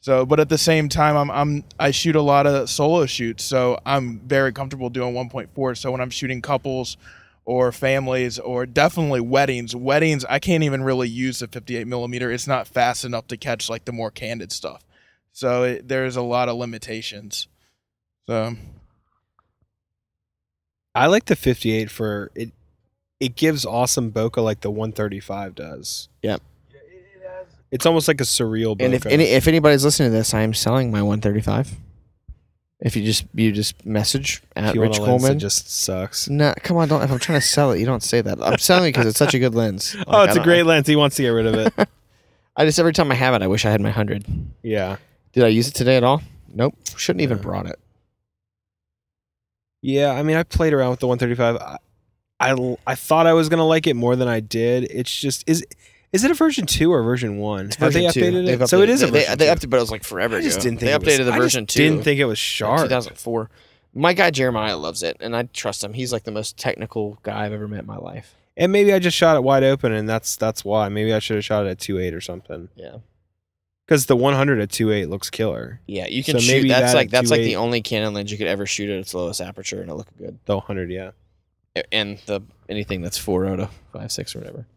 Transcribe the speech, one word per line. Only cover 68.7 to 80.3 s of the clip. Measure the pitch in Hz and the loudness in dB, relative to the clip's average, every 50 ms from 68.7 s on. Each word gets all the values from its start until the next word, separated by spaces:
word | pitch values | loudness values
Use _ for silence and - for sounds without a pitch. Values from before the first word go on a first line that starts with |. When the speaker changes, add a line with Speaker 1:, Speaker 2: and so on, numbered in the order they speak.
| 190 | 4
Speaker 2:
maybe | 202 202 202 196 | 4 4 6 4
I | 190 | 4
just | 180 175 165 | 2 2 2
shot | - 180 165 160 | 4 4 6 6
it | 143 127 | 4 4
wide | 135 139 135 135 | 4 4 4 4
open, | 135 135 135 - 123 110 | 4 2 2 0 -2 -2
and | 107 107 107 | 0 -2 -2
that's, | 110 113 - - - | -2 -2 -2 -6 -6
that's | - - 110 107 - - | -4 -2 -4 -4 -4 -6
why. | 101 104 110 107 98 | -2 0 0 0 0
Maybe | 101 107 107 107 110 | -2 -2 -2 0 0
I | 107 | -2
should | - - 110 | -2 -2 -4
have | 104 101 | -4 -2
shot | - 107 104 104 | -2 -2 0 0
it | 98 | -2
at | 90 90 | -4 -8
two | - - 101 92 | -8 -6 -4 -4
eight | 92 90 80 | -4 -4 -6
or | 85 - | -8 -10
something. | - 90 90 - _ 80 82 85 90 _ | -12 -14 -14 -14 _ -14 -14 -14 -18 _
Speaker 3:
Yeah. | - 90 69 - 117 113 _ _ _ _ _ _ _ _ _ _ _ _ _ _ _ _ | -20 -20 -20 -20 -20 -20 _ _ _ _ _ _ _ _ _ _ _ _ _ _ _ _
Speaker 2:
'Cause | - 160 147 127 | 2 2 2 4
the | - 139 | 4 4
one | 120 123 139 143 | 4 6 4 4
hundred | 131 135 143 139 113 | 4 4 4 4 2
at | 104 101 | 0 -2
two | - - 113 110 107 | -2 -2 0 2 2
eight | 104 95 76 | 0 -2 -4
looks | 87 101 - - | -6 -8 -8 -10
killer. | - - 110 110 73 57 58 62 - 123 _ | -6 -4 -4 -2 -2 -6 -8 -12 -14 -18 _
Speaker 3:
Yeah, | - 101 98 - | -10 -10 -8 -8
you | - - 123 143 | -4 -4 -4 -2
can | - 147 | 0 0
Speaker 2:
So | 123 | 2
Speaker 3:
shoot. | 117 120 131 | 2 4 4
Speaker 2:
maybe | 135 135 135 | 4 4 4
Speaker 3:
That's | 127 127 127 123 123 | 4 4 4 4 4
Speaker 2:
that | |
Speaker 3:
like, | 139 127 107 | 4 2 4
Speaker 2:
at | |
Speaker 3:
that's, | 104 123 123 117 | 2 2 4 4
like, | - 117 | 2 2
the | 113 117 | 2 0
Speaker 2:
two | 117 | 0
eight. | |
Speaker 3:
only | 90 113 120 123 120 104 | 0 -2 0 -2 -2 -2
Canon | - 123 110 107 110 104 | -2 -2 -2 -2 -2 -4
lens | 104 101 101 104 | -4 -6 -6 -6
you | 104 | -4
could | 107 | -2
ever | 82 92 98 101 | -2 -2 -2 -2
shoot | 98 - - 107 101 | -6 -4 -4 -4 -4
at | 101 92 | -4 -6
its | 95 - - | -6 -8 -6
lowest | 90 90 85 - - 90 | -6 -6 -6 -6 -8 -10
aperture, | 90 101 - 98 - - 98 92 | -10 -12 -14 -12 -12 -10 -10 -10
and | 87 | -10
it | 78 | -12
looked | - - _ _ | -12 -12 _ _
good. | _ - - | _ -16 -16